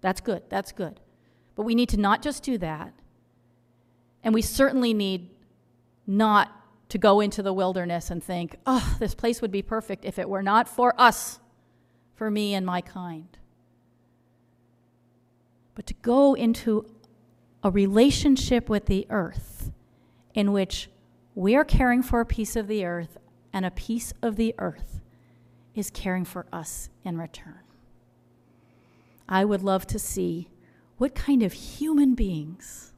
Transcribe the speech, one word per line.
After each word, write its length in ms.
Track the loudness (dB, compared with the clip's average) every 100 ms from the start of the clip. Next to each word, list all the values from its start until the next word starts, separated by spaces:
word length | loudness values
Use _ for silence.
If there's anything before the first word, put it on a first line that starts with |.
That's 200 | -2 -2
good. 280 | -4 -6 -4
That's 240 | -6 -6
good. 280 | -8 -10 -10 _ _ _ _ _
But 100 | -8
we 100 | 0
need 140 | 2 2
to 60 | 2
not 260 | 2 2
just 200 | 0 -6
do 140 | -4 -4
that. 360 | -4 -8 -12 -16 _ _ _ _ _ _ _ _ _ _ _ _
And 100 | 0
we 80 | 2
certainly 540 | 0 2 4 4 2
need 360 | 2 0 -2 -8 -20 _ _ _ _ _ _ -2
not 440 | 2 4 4 2 -4 _ _ _
to 80 | 2
go 240 | 6 6
into 220 | 4 0
the 100 | -2
wilderness 580 | 0 0 0 -4 -4 -4
and 140 | -8
think, 320 | -6 -6 -8 -8 0
"Oh, 300 | 0 2 -2
this 160 | -2
place 280 | -2 -2 -2
would 80 | -4
be 100 | -4
perfect 460 | -4 -6 -6 -10 -8
if 120 | -8
it 120 | -4
were 120 | -2
not 240 | 2 2 2
for 320 | 2 2 6
us, 420 | 4 4 -8 -14 _ _ _ _ _ _ _
for 160 | _ -4
me 240 | -2 -2
and 100 | -2
my 160 | -2 -4
kind." 560 | -6 -12 -12 -12 -16 -20 -20 _ _ _ _ _ _ _ _ _ _ _ _ _ _ _ _ _ _ _ _ _ _
But 120 | -16 -10
to 60 |
go 380 | -6 2 6 6
into 540 | 6 2 0 0 -2 -2 -20 _ _ _ _ _ _
a 80 | 0
relationship 1000 | 2 4 6 6 6 4 2 2 0 0
with 160 | -2 0
the 200 | -2 0
earth 600 | -2 -2 -6 -12 -12 -12 -12 _ _ _ _ _
in 180 | -2 0
which 380 | 2 0 -6 -12 _ _ _ _
we 200 | -2 2
are 100 | 4
caring 380 | 6 4 4 2
for 180 | 2 0
a 60 | 0
piece 300 | -2 -4 -4
of 100 | -4
the 180 | -4
earth 320 | -4 -6 -8 -14 _ _ _
and 120 | -6
a 60 | -6
piece 420 | -6 -6 -6 -6 -6
of 160 | -4 0
the 180 | -2 -2
earth 420 | -8 -8 -10 -10 -14 _ _ _ _ _ _
is 160 | -8 -8
caring 340 | -6 -4 -4
for 220 | -4 -10 -12
us 360 | -12 -10 -12 -14 _
in 140 | -8 -8
return. 420 | -8 -14 -20 -20 _ _ _ _ _ _ _ _ _ _ _ _ _ _ _ _ -4
I 160 | 0
would 180 | 2 0
love 240 | 0 -2 -2
to 100 | -8
see 500 | -6 -4 -4 -4 -10 _ _ _ _ _
what 160 | -4
kind 280 | -2 0 2
of 100 | 2
human 640 | -2 -16 -8 0 4 4
beings 800 | 4 0 -2 -8 -14 -18 -20 -20